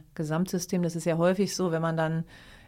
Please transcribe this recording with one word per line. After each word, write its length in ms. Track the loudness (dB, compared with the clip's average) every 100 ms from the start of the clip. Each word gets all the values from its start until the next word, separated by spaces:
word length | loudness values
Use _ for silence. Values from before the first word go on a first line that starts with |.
| -8
Gesamtsystem. 680 | -6 -2 0 0 -2 -2 0
Das 120 | 0 -2
ist 100 | 0
ja 120 | 2
häufig 380 | 4 4 0 0
so, 160 | 0
wenn 100 | 0
man 160 | 0 0
dann 280 | 0 0 -4 -10 -20 -20